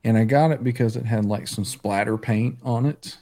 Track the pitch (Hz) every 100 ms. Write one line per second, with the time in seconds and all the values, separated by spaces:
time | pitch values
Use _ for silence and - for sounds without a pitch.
0 | 113 113 110 139 160 147 127 120 120 117
1 | 113 113 104 104 - - 98 - 101 98
2 | 104 110 - 107 120 123 131 117 135 151
3 | - -